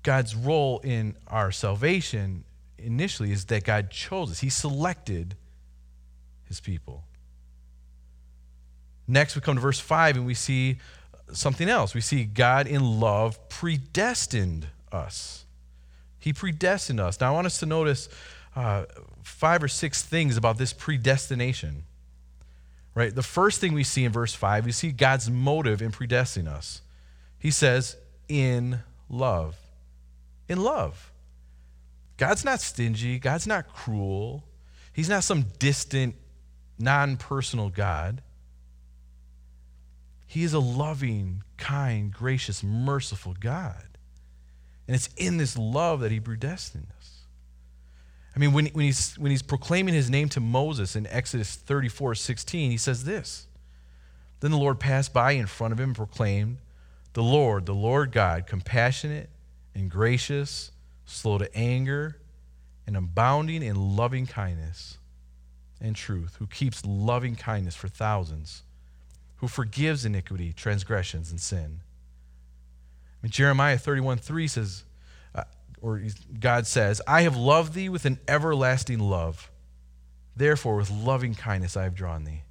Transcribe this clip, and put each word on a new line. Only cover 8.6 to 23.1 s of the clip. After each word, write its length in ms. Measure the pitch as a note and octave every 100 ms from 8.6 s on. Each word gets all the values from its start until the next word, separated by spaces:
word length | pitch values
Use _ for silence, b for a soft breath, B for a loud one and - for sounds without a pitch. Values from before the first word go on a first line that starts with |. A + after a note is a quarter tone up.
| - - - - -
Next, 280 | C3 D3 C#3+
we 60 |
come 140 | - C3
to 60 |
verse 180 | C3+ C3
five, 360 | - D#3+ D#3+ B2+
and 100 | B2
we 80 |
see 440 | A#2 - C3 C3 B2+ B B B - -
something 360 | E2 D3 C3 F3
else. 240 | A#3 G2
We 80 | A#2
see 220 | A2+ C#3+
God 420 | G#2+ G#2 B2 C3 C3+
in 340 | C#3+ B2+ A2
love 500 | A2+ G2+ A2+ A2 -
predestined 1160 | - E3+ D#3 C3 F3 A3+ A#3+ - A#2 F#2 D#2+ D2+ - -
us. 540 | F#2 - - - - - - - b b b b -
He 140 | D#3
predestined 680 | C#3+ F#3+ D#3 F3+ G3 - A#2
us. 200 | F2+ F#2+
Now, 120 | B2+
I 20 |
want 140 | D#3 F3+
us 120 | -
to 60 | D#3
notice, 420 | D#3+ D#3 C3+ - B B B B C3
uh, 300 | A#2 G2+ - - - -
five 380 | - - D#3 E3+
or 60 | C#3+
six 340 | - D#3 -
things 360 | - D#3+ D3+ A2+
about 200 | A2+ A2+
this 140 | B2+
predestination. 1120 | - - C#3+ B2 C3+ - B2 B2 B2+ D#2 C#2+ - - - - - - b b b b b A2+
Right? 180 | A#2